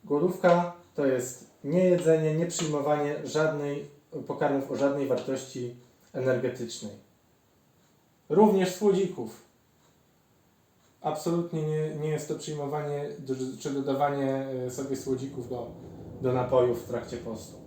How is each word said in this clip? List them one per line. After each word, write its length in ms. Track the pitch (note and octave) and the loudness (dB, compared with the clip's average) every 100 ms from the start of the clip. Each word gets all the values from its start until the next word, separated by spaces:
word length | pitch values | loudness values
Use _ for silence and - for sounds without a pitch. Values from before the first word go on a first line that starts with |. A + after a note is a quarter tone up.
Głodówka 680 | - C#3+ F3+ - F3+ E3+ F3 - - | 0 2 2 4 6 6 4 -6 -12
to 120 | - C#3 | 0 2
jest 400 | B2+ B2 - - _ | 2 -2 -10 -20 _
niejedzenie, 680 | C#3 F3 F3+ F3 E3 D#3+ D#3 | 0 4 6 6 6 6 4
nieprzyjmowanie 920 | D#3 E3+ - D#3+ D3 C#3+ D3 D3 D3+ - | 2 0 -2 -2 0 2 2 0 -2 -2
żadnej, 640 | D#3 D#3 D3 C#3+ C#3 - - _ D3+ - | 2 2 0 -4 -4 -8 -18 _ -12 -8
pokarmów 440 | - C#3+ C#3 - | -2 0 0 -2
o 60 | B2 | 0
żadnej 300 | C#3 C#3+ C3+ | 2 2 0
wartości 720 | A#2+ - C3 - C3 A#2+ - - _ _ | 0 0 -6 -6 -8 -8 -10 -20 _ _
energetycznej. 800 | C3+ C3 B2 B2+ - A2+ - G#2+ - _ _ _ _ _ _ _ _ _ _ _ _ _ | -2 0 2 0 -4 -10 -8 -12 -14 _ _ _ _ _ _ _ _ _ _ _ _ _
Również 460 | D#3+ G#3+ G3 F3+ | 6 6 6 2
słodzików. 720 | - G#3 F#3 F#3 - A2 - _ _ _ _ _ _ _ _ _ _ _ _ _ _ _ _ | 2 2 4 0 -4 -10 -12 _ _ _ _ _ _ _ _ _ _ _ _ _ _ _ _
Absolutnie 600 | C#3+ D3+ E3+ E3+ E3+ D#3+ | -6 -2 0 2 0 -2
nie, 320 | D3+ D#3 D#3 | 0 0 0
nie 140 | D3+ D#3 | -2 -2
jest 200 | D3 - | -2 -2
to 60 | |
przyjmowanie 760 | D#3 - D3+ C#3 D3 D3 C#3+ C#3+ - | -6 -4 -4 -2 -2 -2 -4 -4 -8
d-, 160 | C3 C3 B2+ - | -4 -4 -4 -4
czy 100 | C#3+ | -4
dodawanie, 760 | C#3 C#3 C3+ C#3+ C#3 C3+ C3+ C3+ C3 B2+ | -2 0 2 2 2 0 0 -4 -4 -6
e, 40 | |
sobie 260 | C3 C3+ C3 | -6 -6 -4
słodzików 520 | C3+ B2 C3+ B2+ A#2+ | -2 -2 -4 -8 -8
do, 220 | B2 A#2 - - - - - | -8 -8 -14 -16 -16 -14 -4
do 100 | B2+ | 0
napojów 500 | B2+ B2 B2+ B2 A#2 | 0 4 4 4 2
w 60 | - | -4
trakcie 280 | A#2 - A#2+ | -8 -6 -10
postu. 400 | A#2 G#2+ - - | -10 -12 -12 -18